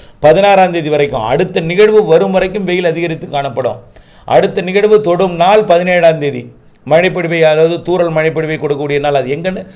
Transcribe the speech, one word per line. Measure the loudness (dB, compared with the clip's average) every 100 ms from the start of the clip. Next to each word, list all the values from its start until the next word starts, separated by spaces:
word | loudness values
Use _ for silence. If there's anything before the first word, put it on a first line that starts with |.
| -20 0
பதினாறாம் | 2 4 4 4 2
தேதி | 0 -2
வரைக்கும். | 0 0 -2 -2
அடுத்த | -2 -2 -2
நிகழ்வு | -4 2 4 4
வரும் | 4 2 2 0
வரைக்கும் | -2 -4 -4
வெயில் | -2 -2
அதிகரித்து | -2 -4 -6 -8
காணப்படும். | -6 -6 -4 -6 -6 -16 -20 -20 -16 0
அடுத்த | 0 2 -2 -4
நிகழ்வு | 0 2 2
தொடும் | 2 0 0 0
நாள் | 2 2
பதினேழாம் | 4 2 2 2 2 2
தேதி | -2 -6 -10 -18 _ _ 0
மழைப்பொழிவை, | 2 2 -2 -4 0 2
அதாவது | 4 2 0
தூறல் | -2 -2 0 0
மழைப்பொழிவை | -2 -2 -4 -4
கொடுக்கக்கூடிய | -4 -4 -4 -2
நாள். | 0 -2
அது | -2
எங்கன்னு | -6 -6 -8 -12